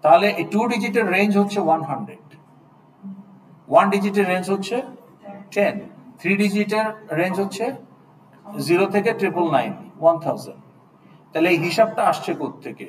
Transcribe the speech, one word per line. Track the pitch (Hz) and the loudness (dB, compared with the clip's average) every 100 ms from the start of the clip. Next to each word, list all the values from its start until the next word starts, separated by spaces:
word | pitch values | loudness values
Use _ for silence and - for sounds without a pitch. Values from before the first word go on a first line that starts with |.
তাহলে | 202 185 202 - | 8 6 6 0
এই | 165 | -2
টু | 208 240 | -2 0
ডিজিটের | 240 226 233 208 185 | -2 0 0 0 2
range | 208 202 | 2 2
হচ্ছে | 202 202 165 | 2 0 0
ওয়ান | 160 147 | 0 -2
হান্ড্রেড। | 139 - - - - _ _ _ _ _ _ - - - - - - - | -8 -10 -16 -20 -20 _ _ _ _ _ _ -18 -18 -20 -20 -20 -20 2
ওয়ান | 143 202 | 4 4
ডিজিটের | 202 202 196 190 | 2 0 0 0
range | 185 185 | 0 -2
হচ্ছে | 196 196 240 269 - - - 202 202 - | -4 -2 -6 -6 -14 -20 -20 -20 -18 -8
ten, | - 202 202 - - - - | 0 0 -2 -12 -20 -20 -10
Three | 175 196 | -2 0
ডিজিটের | 208 202 202 214 220 214 - 160 | 0 0 -2 0 -2 -6 -8 -2
range | 185 185 | -2 -2
হচ্ছে | 196 - 233 262 - - - - _ - - 208 139 | -4 -4 -6 -6 -14 -20 -20 -20 _ -20 -18 -10 0
জিরো | 175 190 | 2 2
থেকে | 196 202 220 | 2 0 0
ট্রিপল | 196 165 170 139 | -2 0 0 0
নাইন, | 113 - - - | 0 -8 -14 0
ওয়ান | 160 165 | 2 2
থাউজেন্ড। | 151 - - - - - _ _ _ - _ | -2 -6 -8 -18 -20 -20 _ _ _ -20 _
তাহলে | 156 175 | 0 2
এই | 170 175 | 2 0
হিসাবটা | 170 220 - 185 | 2 2 2 0
আসছে | 160 - 165 | 0 -4 -6
কোত্থেকে? | 139 - 135 - | -8 -10 -16 -16